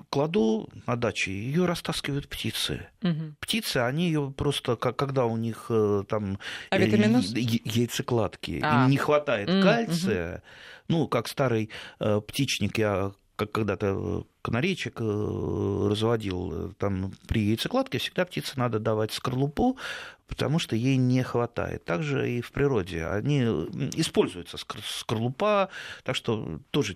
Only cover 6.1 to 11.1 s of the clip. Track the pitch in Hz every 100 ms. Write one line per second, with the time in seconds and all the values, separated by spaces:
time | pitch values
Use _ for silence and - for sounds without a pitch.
6.1 | 107 101 98 - - - 196 147 107 104
7.1 | 117 - 113 120 113 - 110 120 - 120
8.1 | 120 98 - - 82 151 151 131 139 -
9.1 | 147 147 113 101 190 190 233 220 165 185
10.1 | 92 85 85 - - - - - 165 127